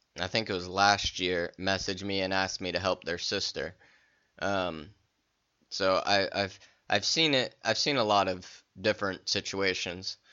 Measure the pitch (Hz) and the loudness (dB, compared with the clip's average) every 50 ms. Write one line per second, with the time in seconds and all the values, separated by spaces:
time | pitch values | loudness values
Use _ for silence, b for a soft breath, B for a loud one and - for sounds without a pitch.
0 | _ _ - 80 90 98 - 113 110 107 101 90 87 90 90 98 101 101 101 95 | _ _ -10 -6 -6 -2 -2 -2 -2 -2 -4 -4 -4 -2 2 6 6 6 6 6
1 | - - - - 92 90 90 85 85 - - - 92 95 98 92 - - 98 92 | 2 -4 -2 -2 0 0 0 0 -2 -4 -4 -4 -2 0 0 0 0 -4 -4 -4
2 | 98 101 98 98 95 92 98 95 95 95 - - 95 90 85 87 95 95 90 - | -4 -4 -2 0 0 0 0 0 0 -2 -2 -4 -4 -2 -2 0 0 0 0 0
3 | - 80 85 87 - - 107 98 - - - 76 71 80 87 b b b b b | -2 -6 -6 -4 -4 -2 -2 -2 -2 -4 -4 -4 -6 -6 -8 b b b b b
4 | b b b b b b b - - 98 101 95 90 87 82 78 76 98 101 _ | b b b b b b b -6 -4 -2 0 0 -2 -2 -4 -8 -10 -14 -18 _
5 | _ _ _ _ _ _ _ _ _ _ _ _ _ - - - 95 95 95 87 | _ _ _ _ _ _ _ _ _ _ _ _ _ -10 -6 -2 2 2 2 2
6 | - - 101 98 95 - - 98 101 92 - - b b b b b b 104 104 | 2 2 2 2 2 0 0 -2 -4 -4 -4 -12 b b b b b b 0 0
7 | - - - 165 160 151 139 127 117 - - _ - 110 110 - - 151 143 131 | 2 0 0 2 2 4 4 2 0 0 -6 _ -2 -2 0 0 0 0 2 2
8 | 110 107 104 101 98 95 92 92 92 - - - _ _ - 92 95 107 104 - | 4 4 6 4 4 2 0 -4 -8 -16 -20 -20 _ _ -10 -2 0 0 0 0
9 | 104 98 92 - - - - 101 - - - 98 98 95 92 - - 92 87 92 | 0 -4 -4 -4 -4 -2 -2 -2 -2 -4 -4 0 0 0 0 0 -2 -6 -6 -8
10 | 92 - - - b b | -8 -10 -12 -12 b b